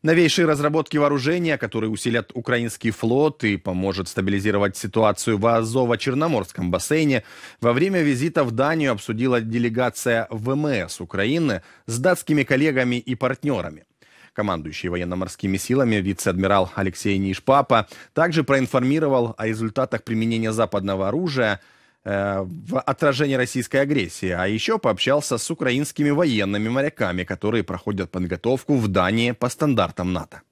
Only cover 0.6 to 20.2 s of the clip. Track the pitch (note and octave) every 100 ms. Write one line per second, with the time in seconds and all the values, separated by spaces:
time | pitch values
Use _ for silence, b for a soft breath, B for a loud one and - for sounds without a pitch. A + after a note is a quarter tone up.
0.6 | D3 D#3 D3 D3+ D3 C#3+ B2+ F3 E3 D3
1.6 | A2 A2+ A2 G#2+ A#2+ A#2 - B2 A2+ B2
2.6 | A#2 - A#2 G#2 A2+ B2+ D3+ C#3+ A2 G2
3.6 | - F#2 G2 F#2 F2 - G2 G2+ G#2 G2+
4.6 | G2+ - G#2+ A2+ A2 G2+ - G#2 A#2 A2+
5.6 | A2+ B2 B2 A#2 - C3 D#3+ B2+ F#2 -
6.6 | F2+ F2 - D#3 D3+ B2+ B B B B
7.6 | A#2 A#2+ F#3 F#3 D3 B2+ D#3+ E3 C3 A2+
8.6 | C#3 E3 C#3 G#2+ - A2 B2+ B2 A2 A#2
9.6 | A#2+ A2+ B2 - B2+ A2+ A2+ A2+ A2+ C3+
10.6 | D3+ A#2+ D#2+ - F2 F#2+ G#2+ D#3+ D#3 F#2
11.6 | B B - A#2 F3+ F3+ - D3+ C3 C3+
12.6 | D#3 C3 B2 B2 A#2+ B2 B2+ B2+ D3 A2+
13.6 | E2 D#2 _ _ b b b - G#2 F2
14.6 | D#2 D2+ F2+ F2 F2 F2+ F#2 - G2+ F#2+
15.6 | - C3 B2 G#2+ F#2+ F#2+ - F2+ F#2+ G2+
16.6 | F2+ - F#2+ F2+ G#2 G2 G2 F#2+ - C#3
17.6 | C3 A#2 G2+ B B - E3+ D#3+ C#3 C#3
18.6 | B2+ C3 B2+ D3+ D3+ C3 A#2 - A2 A2
19.6 | A2+ G#2+ C3 A2 - A2